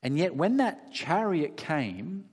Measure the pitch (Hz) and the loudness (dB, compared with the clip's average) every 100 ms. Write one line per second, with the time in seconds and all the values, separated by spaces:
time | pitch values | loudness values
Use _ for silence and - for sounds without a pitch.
0 | 127 143 180 135 175 262 254 - - - | 0 0 0 2 2 4 2 0 -12 -10
1 | - 180 220 180 147 - - 156 117 92 | 0 2 2 2 0 -4 -4 -2 -2 -4
2 | 117 196 196 | -8 -8 -10